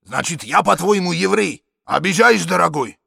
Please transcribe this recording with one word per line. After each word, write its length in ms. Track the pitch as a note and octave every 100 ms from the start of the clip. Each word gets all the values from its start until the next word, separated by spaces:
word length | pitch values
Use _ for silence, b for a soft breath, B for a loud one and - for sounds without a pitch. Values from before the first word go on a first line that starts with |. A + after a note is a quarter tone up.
Значит, 400 | _ C3+ - E3
я, 200 | A2 D#3+
по-твоему, 480 | E3+ F#3+ F3 G#3 F3+
еврей. 520 | E3+ F#3+ G3+ G3+ B2 _ _ -
Обижаешь, 600 | C#3 D#3+ F3+ A#3+ A3+ E3
дорогой? 520 | F3+ E3+ D3+ A#2+ -